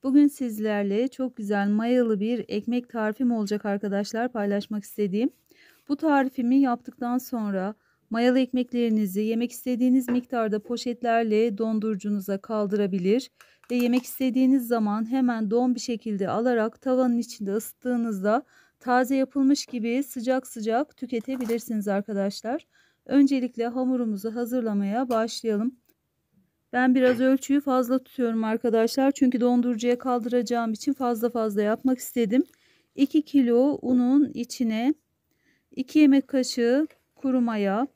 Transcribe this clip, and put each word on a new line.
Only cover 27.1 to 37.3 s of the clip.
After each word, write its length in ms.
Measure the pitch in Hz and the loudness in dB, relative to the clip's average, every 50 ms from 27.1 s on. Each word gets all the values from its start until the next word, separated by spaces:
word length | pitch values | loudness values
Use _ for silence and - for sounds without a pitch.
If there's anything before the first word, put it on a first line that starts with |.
| 254 226 | 4 4
ölçüyü 400 | 262 262 269 262 - - 277 285 | 4 2 2 2 2 0 0 0
fazla 380 | - 277 254 254 254 233 262 262 | 2 2 0 0 2 2 -2 -2
tutuyorum 460 | 262 - - - 247 233 226 226 220 | -2 -6 -4 -4 -2 -2 0 -2 -2
arkadaşlar. 680 | 214 220 226 - 240 220 226 226 226 - 269 269 277 | -2 -2 -2 0 2 2 2 2 2 2 2 2 2
Çünkü 300 | 277 - 277 247 254 233 | 2 2 2 2 2 2
dondurucuya 580 | 240 247 247 240 240 247 240 214 233 240 247 247 | 2 4 4 2 2 0 -2 -2 0 0 -2 0
kaldıracağım 720 | 247 262 247 247 220 240 240 247 240 220 240 233 233 220 | -2 -2 -2 -2 -2 0 -2 -2 0 0 -2 -2 -2 -4
için 200 | 220 - - 294 | -6 -4 -2 -4
fazla 380 | 277 - 262 240 240 220 233 233 | -2 0 -2 -2 -2 0 -2 -2
fazla 320 | 233 233 220 220 202 208 | 0 0 -2 0 0 0
yapmak 360 | 208 208 226 240 - 262 254 247 | 0 0 -2 0 0 0 0 0
istedim. 440 | - - - 247 233 190 220 262 349 _ _ _ _ _ _ _ _ _ _ | -4 -6 -2 0 0 2 2 2 0 _ _ _ _ _ _ _ _ _ _
İki 280 | - 277 - - 311 | -2 -2 2 2 -2
kilo 560 | 294 - - 285 247 233 233 240 262 294 285 - | -2 2 2 2 4 4 4 4 4 2 0 -2
unun 480 | - 247 254 247 247 247 269 285 294 240 - | -2 0 2 2 4 4 4 4 4 2 -2
içine 600 | 226 240 233 - - 254 220 220 220 240 277 311 _ _ _ _ _ _ _ _ _ _ _ _ _ _ _ - | -8 -8 -8 -4 -4 -2 -2 0 0 0 0 0 _ _ _ _ _ _ _ _ _ _ _ _ _ _ _ -10
iki 220 | - 262 - - 311 | -10 -10 0 4 6
yemek 300 | 302 277 269 277 269 - | 6 8 6 6 2 2
kaşığı 580 | - 262 247 - - 247 233 233 247 285 320 - - _ _ _ _ | -2 -2 -2 0 0 0 2 2 2 2 0 -2 -6 _ _ _ _
kuru 260 | _ - 269 | _ -4 -2